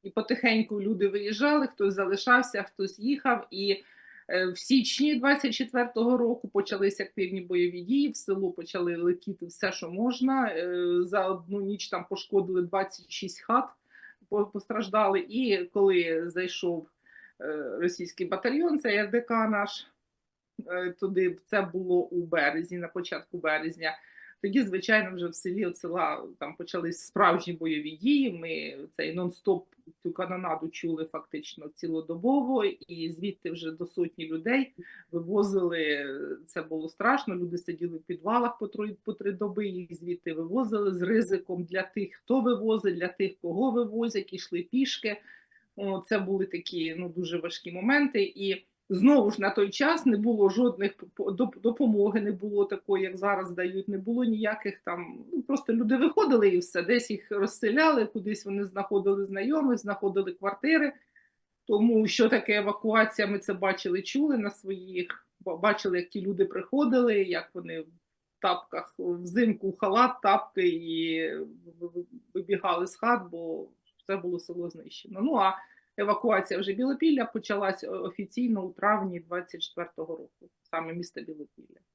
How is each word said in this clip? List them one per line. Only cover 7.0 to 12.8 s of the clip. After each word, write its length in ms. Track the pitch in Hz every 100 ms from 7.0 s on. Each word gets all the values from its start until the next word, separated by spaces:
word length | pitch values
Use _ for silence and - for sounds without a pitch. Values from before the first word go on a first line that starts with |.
активні 400 | 190 - 185 190
бойові 400 | 180 180 180 175
дії, 280 | 175 277 285
в 80 | -
село 340 | - 196 190
почали 460 | 180 165 190 175 170
летіти 500 | 175 175 - 185 175
все, 260 | - 190
що 180 | 185 175
можна. 580 | 185 240 247 262 269 233
Е, 540 | 165 180 180 175 175
за 260 | 180 202 185
одну 320 | 185 170 202
ніч 280 | 196 208 -
там 180 | 180 180
пошкодили 520 | 196 - 196 185 180
двадцять 480 | 175 196